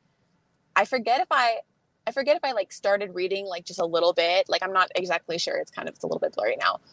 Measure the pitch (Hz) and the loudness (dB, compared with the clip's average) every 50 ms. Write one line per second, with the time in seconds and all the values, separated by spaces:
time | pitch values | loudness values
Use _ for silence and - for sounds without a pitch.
0 | _ _ _ _ _ _ _ _ _ _ _ _ _ _ - - 320 - 262 254 | _ _ _ _ _ _ _ _ _ _ _ _ _ _ 2 2 2 2 0 -2
1 | 208 226 240 302 359 - 311 269 247 233 226 - - _ _ _ _ _ _ _ | 0 2 2 2 2 2 2 2 2 2 0 -2 -6 _ _ _ _ _ _ _
2 | - - 240 269 262 285 302 - - 269 247 208 190 - - - - 202 202 202 | -10 -8 -6 -2 0 0 0 0 0 -2 -2 -2 -4 -4 -6 -4 0 0 0 0
3 | 196 180 180 180 185 180 196 196 202 190 175 175 175 - 175 - 170 170 165 165 | 0 -4 -4 -4 -4 -2 -2 -4 -6 -6 -10 -10 -10 -8 -4 -4 -2 0 2 4
4 | 170 175 170 170 170 170 180 190 180 - 170 175 185 190 190 185 180 - - 185 | 4 4 4 4 4 4 4 2 2 2 0 -2 0 0 2 2 2 2 0 -2
5 | 185 175 170 175 - - 160 170 - - - 156 156 - - - - - - - | -2 0 -2 -2 -2 -4 -4 -4 -4 -2 -2 -4 -4 -6 -8 -10 -10 -10 -8 -6
6 | - - - - - 78 - - 104 113 120 139 - 95 - - _ _ | -4 -4 -2 -2 -2 -2 -2 -2 -2 -2 0 0 0 -2 -2 -2 _ _